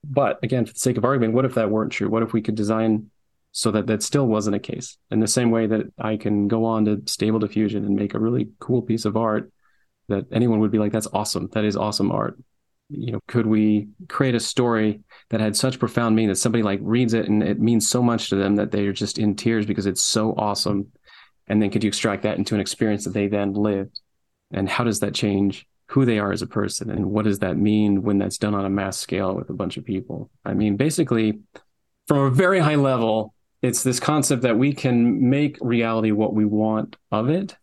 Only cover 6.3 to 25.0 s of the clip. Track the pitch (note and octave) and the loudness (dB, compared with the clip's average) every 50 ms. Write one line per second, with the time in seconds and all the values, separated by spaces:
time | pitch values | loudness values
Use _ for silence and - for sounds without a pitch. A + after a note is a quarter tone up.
6.3 | G#2 G2+ G2+ G2+ A2+ A2+ A2+ A2+ A2+ A2 G#2+ G#2+ G#2 G2 - - - - G#2+ G#2+ | 0 0 0 0 0 0 0 0 2 2 2 2 0 -2 -4 -8 -4 -2 0 0
7.3 | A2 A2+ G#2+ G2+ - G#2+ A2 G#2 A2 G#2 G2+ G2+ G2+ G2+ G#2 G2 - - A2 A2+ | 0 0 -2 -2 0 0 -2 0 -2 -4 -2 -2 -2 -2 -2 -2 -2 -2 -2 0
8.3 | A#2+ B2 A2+ - - _ - - B2+ B2 A2+ - G#2+ A2+ - G#2+ G2+ A2 A#2 A2 | 0 0 -2 -4 -8 _ -4 0 0 0 0 0 -2 -2 0 -2 0 0 0 0
9.3 | G#2+ G#2+ - - _ _ _ _ _ _ _ _ _ _ _ - G2+ G2 - - | 0 -2 -4 -6 _ _ _ _ _ _ _ _ _ _ _ -4 -4 -4 -4 -4
10.3 | - A2 A#2+ B2 A2+ G#2+ A2 G#2 G#2 A2 G#2+ G2+ G#2 A2 G#2+ - - G2 G#2 - | -2 0 2 2 4 2 2 2 2 2 0 2 0 -2 -4 -2 -2 -2 -2 -2
11.3 | - F2 - G2 - A2 G#2+ G#2+ G2 - - G#2+ G2+ - G2+ F#2+ - - - - | -4 -4 -6 -4 -2 0 0 0 0 0 -2 -2 0 0 0 0 0 0 -2 -4
12.3 | - - - _ _ _ _ _ _ _ _ _ D3 D3 - A#2+ A2 - - - | -6 -10 -20 _ _ _ _ _ _ _ _ _ -10 -8 -6 -6 -6 -6 -8 -2
13.3 | - A#2+ A2 G#2+ G#2+ G#2+ G#2+ G#2+ G#2+ G#2 G#2 - - _ F#3 - - - C#3+ C3 | -2 0 2 4 4 4 4 4 4 2 0 -4 -14 _ -20 -10 -2 -2 0 2
14.3 | A#2+ A#2 A#2 - - - B2 A#2+ A#2 A2 G#2+ G#2+ G#2 G#2 - _ - - _ _ | 2 0 -2 -2 -2 0 0 2 2 2 2 0 0 -2 -10 _ -20 -20 _ _
15.3 | - A2 G#2+ G#2+ G#2+ - - C3 C3 - - G#2+ - - A#2+ A2+ A2 A2 A2 G#2 | -2 -2 0 0 0 0 0 -2 0 0 -4 0 0 0 2 4 4 4 4 2
16.3 | F#2+ - - A#2+ A2 A#2 A2 G2+ G2 G2 - F#2 A2+ A#2+ B2+ A2+ A2+ A2+ - - | 2 2 0 0 2 2 2 2 0 -2 -2 0 2 2 2 2 2 0 2 2
17.3 | G#2 G#2+ F#2 E2 G#2 - - A#2 A#2+ A2+ G#2+ - - B2 A#2+ A#2+ A#2 A2 - - | 2 2 2 2 0 2 2 4 4 4 2 2 2 2 2 4 2 0 0 0
18.3 | - G2 G2 F#2+ G2+ G2+ G2+ G#2+ - G2+ G2+ G2+ G2 - G#2 G2 - - G#2+ G#2 | 0 0 2 2 2 2 0 0 0 -2 0 -2 -2 -2 -4 -6 -2 0 0 0
19.3 | G2 G#2 - A2+ A#2 A2 G#2 G#2 G2+ - F#2+ G2 F2+ - - - - A2+ G#2+ A2 | 0 0 0 0 0 0 0 -2 -2 -2 -2 -2 -2 -2 -2 0 0 0 0 0
20.3 | - - G#2+ G#2 G2+ - - - G#2 G2 G2+ - _ _ _ - - - - _ | 0 -2 -2 -2 -2 -2 -2 -2 -2 -2 -4 -6 _ _ _ -20 -20 -20 -20 _
21.3 | _ _ _ - G2+ G#2+ G#2+ G2 G2 G2+ G#2+ G#2 G2 - - A2+ G2+ G2 - G#2+ | _ _ _ -2 0 0 0 2 0 0 0 0 -2 0 -2 -2 -2 0 -2 -4
22.3 | G#2 - G#2 - A2+ G#2 F#2+ - - - A2+ G#2+ G#2 G#2 - - F#2+ G#2+ G2+ G2 | -2 -2 -2 -2 -2 -2 -2 -4 -2 -2 0 0 0 -2 -4 -4 -2 -2 -2 0
23.3 | G#2 G2+ G2+ G2+ G2 G#2 G#2 G#2+ G2+ G2 G2 G#2 _ - _ _ _ _ _ _ | 0 -2 -2 -2 0 0 0 0 0 -2 -4 -6 _ -20 _ _ _ _ _ _
24.3 | _ _ _ _ - F#2+ G2 F#2+ - - A#2+ A#2+ G#2 - | _ _ _ _ -4 -4 -4 -2 -2 0 0 0 0 0